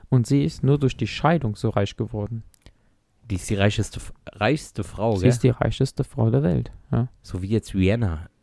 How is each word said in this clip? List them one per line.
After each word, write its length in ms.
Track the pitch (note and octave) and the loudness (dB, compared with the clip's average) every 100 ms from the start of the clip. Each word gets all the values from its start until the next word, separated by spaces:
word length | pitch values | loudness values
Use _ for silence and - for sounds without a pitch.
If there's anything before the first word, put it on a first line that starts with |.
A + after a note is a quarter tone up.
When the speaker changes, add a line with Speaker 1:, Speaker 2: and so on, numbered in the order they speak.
| - | 0
Speaker 1:
Und 180 | B2+ A2+ | 2 4
sie 180 | C#3 | 2
ist 180 | D#3 - | 0 0
nur 160 | C3+ C#3+ | 2 4
durch 180 | C3 - | 2 0
die 100 | A2 | -4
Scheidung 500 | - D3 E3+ A2 G#2 | 0 2 2 0 -2
so 140 | A2+ | -2
reich 260 | G#2+ G2+ - | 0 -2 -2
geworden. 460 | G#2+ A2 G#2 A2+ - - - _ _ _ _ _ A2+ | -6 -6 -6 -8 -12 -20 -20 _ _ _ _ _ -8
Speaker 2:
Die 60 | F#2+ | -6
ist 120 | - | -2
die 40 | |
reicheste 460 | G2 G2+ A2 G2+ - | 2 2 2 -4 -8
F-, 120 | - - - | -14 -16 -14
reichste 500 | - G#2+ D3+ - - | -2 0 0 -4 -10
Frau, 320 | G2 - A2 | -8 -4 0
Speaker 1:
Sie 60 | G2+ | 4
Speaker 2:
gell? 60 | B2 | 4
Speaker 1:
ist 140 | B2 | 4
die 60 | B2+ | 2
reicheste 520 | A#2+ A#2 - C3 - | 2 0 0 -2 -2
Frau 280 | C3+ C3 A2+ | -6 0 2
der 120 | B2+ | 2
Welt, 300 | E3 C#3+ - - - | 2 0 -2 -10 -4
ja. 160 | A#2 B2 - | -2 -2 -6
Speaker 2:
So 200 | - F#2 | -10 -8
wie 40 | F#2+ | -2
jetzt 280 | A2 - | -2 -2
Rihanna 520 | G2 F#2 A2+ G#2 D#2 E2 _ | 0 2 2 -2 -4 -10 _